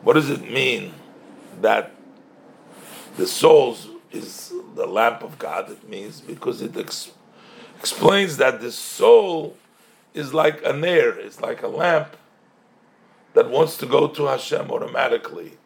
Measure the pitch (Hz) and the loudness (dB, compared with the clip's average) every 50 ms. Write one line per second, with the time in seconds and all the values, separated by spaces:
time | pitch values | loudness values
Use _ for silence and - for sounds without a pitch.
0 | - 117 127 156 151 139 139 - - - 113 135 131 131 120 104 98 92 - - | 4 4 4 4 4 2 -4 -6 -8 -4 -2 0 0 0 0 -2 -6 -10 -14 -18
1 | - - - - - - - - - - - 87 92 110 110 107 - - - - | -20 -20 -20 -20 -20 -20 -20 -20 -20 -20 -12 -2 2 2 2 2 0 -6 -12 -20
2 | - - - - - _ _ - - - - - - - - - - - - - | -20 -20 -20 -20 -20 _ _ -20 -20 -20 -20 -20 -20 -20 -20 -20 -20 -20 -20 -20
3 | - - - - 92 - - - - 160 156 151 135 123 113 107 - 104 113 - | -20 -18 -6 -4 -4 -4 -2 4 6 8 8 8 6 4 -2 -8 -14 -18 -20 -20
4 | _ _ - - - - - - - - - 359 - - - - - - 90 104 | _ _ -14 -14 -14 -12 -16 -18 -16 -12 -12 -14 -14 -14 -8 -8 -8 -4 0 2
5 | 113 117 113 98 113 101 78 - - 78 76 90 98 110 104 - - 110 104 95 | 2 2 2 -2 -12 -16 -14 -12 -10 -8 -8 -8 -8 -10 -14 -20 -18 -18 -16 -14
6 | 101 107 - - - - - - - 127 113 - - - - - - - - - | -14 -16 -18 -18 -16 -16 -16 -8 -6 -8 -6 -6 -8 -10 -8 -10 -10 -10 -10 -12
7 | - - - _ _ _ _ - - - - - - - - - - - - - | -12 -16 -18 _ _ _ _ -20 -20 -20 -20 -20 -20 -20 -20 -10 -8 -8 -6 4
8 | - - 196 196 196 180 151 - 135 131 127 113 120 123 113 - - - - - | 4 4 4 4 0 -2 0 2 2 2 2 -2 -10 -12 -10 -10 -12 -12 -6 2
9 | 196 220 - 226 208 190 170 160 156 - - _ _ _ _ _ _ _ _ _ | 6 8 8 8 6 4 -4 -6 -8 -10 -14 _ _ _ _ _ _ _ _ _
10 | _ _ _ 151 151 135 127 160 151 156 151 - - - 135 143 156 175 180 165 | _ _ _ -12 -12 -4 -2 2 2 2 0 0 -4 -4 -4 -2 -2 2 2 4
11 | 135 117 - - - 104 - - - 117 120 117 - 107 - 139 165 175 170 156 | 2 2 0 -4 -12 -16 -12 -10 -8 -8 -8 -6 -8 -8 -4 -2 0 2 2 0
12 | 147 - - - _ _ _ _ _ _ _ _ _ _ _ _ _ _ _ _ | 0 -4 -14 -20 _ _ _ _ _ _ _ _ _ _ _ _ _ _ _ _
13 | _ _ _ _ _ _ _ - - - 120 139 160 151 - - - 127 127 139 | _ _ _ _ _ _ _ 2 2 4 2 2 2 2 0 -8 -6 2 2 2
14 | 151 143 - - 147 139 135 123 - - 147 - 139 139 123 123 - - 123 127 | 2 2 0 -2 -2 -2 -2 -2 -4 -4 -4 -4 -4 -4 -6 -6 -6 -4 -2 -2
15 | 135 123 117 113 - - - 85 85 80 - - _ | 0 0 0 -2 -4 -8 -14 -14 -16 -16 -20 -20 _